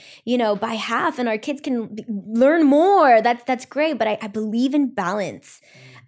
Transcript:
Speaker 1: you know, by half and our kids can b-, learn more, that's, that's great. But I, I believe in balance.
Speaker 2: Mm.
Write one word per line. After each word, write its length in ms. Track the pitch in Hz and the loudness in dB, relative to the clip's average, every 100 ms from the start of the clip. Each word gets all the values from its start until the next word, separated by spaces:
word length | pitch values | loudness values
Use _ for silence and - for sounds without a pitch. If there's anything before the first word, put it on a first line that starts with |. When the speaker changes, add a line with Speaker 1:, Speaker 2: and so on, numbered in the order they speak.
| - - - | -18 -12 -4
Speaker 1:
you 120 | 247 | 0
know, 160 | 220 | 0
by 200 | 202 226 | -2 -4
half 440 | 226 - 233 349 269 | -6 -4 -2 -2 -2
and 120 | 240 | -4
our 80 | 220 | -4
kids 240 | 254 277 | -6 -8
can 340 | 294 247 220 214 | -4 -6 -6 -12
b-, 80 | - | -8
learn 560 | 202 208 226 269 339 294 | -10 -4 2 4 4 4
more, 560 | 285 370 403 294 226 | 4 6 6 6 6
that's, 200 | 233 240 - | 4 -2 -4
that's 200 | 247 - | -6 -4
great. 320 | 277 311 247 | -4 -2 0
But 80 | 220 | -2
I, 80 | 208 | -2
I 60 | 220 | -6
believe 460 | 214 214 226 262 | -6 -4 0 0
in 200 | 294 269 | 2 0
balance. 680 | - 180 208 175 92 - - | -2 -4 -2 -4 -8 -14 -18
Speaker 2:
Mm. 400 | _ - - - | _ -20 -20 -18